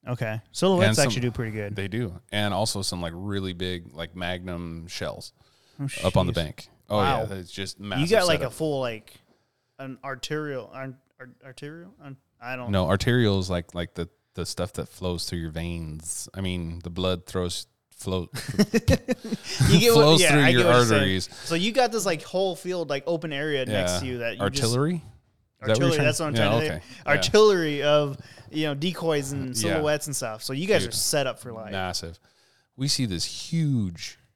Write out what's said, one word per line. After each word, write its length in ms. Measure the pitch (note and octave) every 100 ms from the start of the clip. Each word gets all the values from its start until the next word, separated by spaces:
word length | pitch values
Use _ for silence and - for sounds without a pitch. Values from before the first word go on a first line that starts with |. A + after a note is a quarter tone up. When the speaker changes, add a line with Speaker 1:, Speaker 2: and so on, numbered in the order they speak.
| -
Speaker 1:
Okay. 340 | B2 A2+ A2 -
Silhouettes 360 | - F#3 F#3 G#2+
Speaker 2:
And 80 | A2
some 100 | C3
Speaker 1:
actually 140 | A2
do 80 | B2
pretty 220 | A#2+ A2+
good. 240 | G#2+ G2+ G#2+
Speaker 2:
They 100 | G2
do. 320 | A2 A#2 F2 _
And 220 | G#2 G#2
also 260 | F#2+ A2 G#2
some, 220 | F#2 F2+
like, 100 | E2+
really 380 | E2+ G2 G2+ F#2+
big, 400 | F2 F#2 F2+ E2+
like, 240 | D2+ E2 F2
Magnum 680 | F2 F2+ F2+ F2 F2 E2 E2+
shells 440 | - F2 - - _ _ _ _ -
Speaker 1:
Oh, 80 | C#3 -
Speaker 2:
up 120 | F#2 G2
on 100 | F2+
the 60 |
Speaker 1:
jeez. 40 | E2+
Speaker 2:
bank. 320 | D#2 - - _ _
Oh, 80 | G#2
Speaker 1:
Wow. 300 | C3+ B2+ A2
Speaker 2:
yeah. 60 | F#2+
It's 140 | F2
just 280 | - F#2+ -
Speaker 1:
You 60 | G2+
Speaker 2:
massive 240 | B2+ E3
Speaker 1:
got, 160 | A3 F3+
like, 120 | D#3
Speaker 2:
setup. 120 | C3
Speaker 1:
a 20 |
full, 260 | - D#3+ C#3
like, 320 | B2 A2 - - _ _ _ _ _ _
an 200 | C3+ B2+
arterial, 680 | C#3 C3+ - D3+ D3+ C3 G#2+
ar-, 220 | C3 C3+ B2+ _ _
ar-, 80 | B2+ _
arterial? 480 | C#3 B2 D3 D#3+ F3 A3
Ar-, 140 | D3 C3+ _ _
I 160 | A#2+ B2+
don't 140 | B2
Speaker 2:
No, 180 | G2+ E2+
arterial 500 | G2 - B2 A2+ G2
is 120 | F2+
like, 240 | F2+ E2+
like 200 | F2 E2+
the, 140 | F#2 E2+ _ _
the 120 | - E2
stuff 260 | - F2+
that 140 | - D2
flows 380 | - F2+ F2 -
through 140 | F2
your 100 | E2
veins. 800 | D#2 E2+ E2+ D#2+ D#2 D#2+ - -
I 80 | -
mean, 400 | F#2+ F2+ E2 E2+
the 60 | F2
blood 360 | F2 F#2 F2+ -
throws, 400 | F#2 F2+ - - _ _
flow, 380 | _ - F#2 F2 C3+
Speaker 1:
<laughs> 160 | - -
You 180 | G#3 A3+
get 280 | - - - B3 A3+ - - - -
what, 240 | E3+ A#3+
Speaker 2:
flows 300 | A3+ D3+ D#3+
Speaker 1:
yeah, 80 | F3
Speaker 2:
through 80 | D3
Speaker 1:
I 120 | C#3
get 0 |
Speaker 2:
your 120 | B2 A#2
Speaker 1:
what 100 | B2
you're 80 | A#2+
saying. 140 | A2
Speaker 2:
arteries. 280 | G2+ F#2+ - -
Speaker 1:
So 100 | -
you 180 | E3 G3
got 200 | A3+ A#3+
this, 140 | A3 G3
like, 160 | D#3+
whole 340 | - F#3 F#3+ F3
field, 320 | F3 F3+ D#3
like, 160 | C#3+ C#3
open 260 | E3+ E3
area 340 | C#3 D3+ C#3+ B2+
next 280 | G#2 F2+
Speaker 2:
Yeah. 40 | F#2
Speaker 1:
to 60 | B2+
you 120 | B2
that 180 | A#2 G#2+
you 40 |
Speaker 2:
Artillery? 500 | G2+ C3+ A#2 A#2+ D3
Speaker 1:
just 100 | F3
Speaker 2:
Is 60 | -
that 0 |
what 560 | - _ _ _ _ C3
you're 40 |
Speaker 1:
Artillery, 200 | A2+ C3+ -
Speaker 2:
trying 100 | -
Speaker 1:
that's 140 | -
what 60 | -
I'm 80 |
Speaker 2:
yeah, 40 | A2+ G#2
Speaker 1:
trying 120 | A2+
to 60 | D#3
Speaker 2:
okay. 120 | D#2
Speaker 1:
say. 40 | - -
Speaker 2:
Yeah. 60 | -
Speaker 1:
Artillery 680 | C#3+ - G#3+ G#3+ F#3+ D#3+ D3
of, 360 | D3 D3+ D3 C#3 - - -
you 160 | D3+ D#3
know, 80 |
decoys 580 | C#3+ E3+ E3+ E3 D3+ C3+
and 160 | C#3 C3
Speaker 2:
Yeah. 60 | B2 G#2
Speaker 1:
silhouettes 320 | G2 D3+ D3+ -
and 100 | C3+
stuff. 260 | A#2+ A2
So 100 | -
you 120 | C3+ F#3
guys 160 | F#3+
Speaker 2:
Dude, 80 | F#2+
Speaker 1:
are 60 | A#2
set 300 | - D3+ C3
up 120 | A#2
for 120 | B2+
life. 180 | A2+ G#2+
Speaker 2:
massive. 460 | F#2+ F#2 F2 E2+ D#2+ _ _ _ _ _ -
We 120 | C3+
see 160 | - B2
this 180 | F2
huge 920 | - - - E3 D#3 C3 G2 E2+ - - _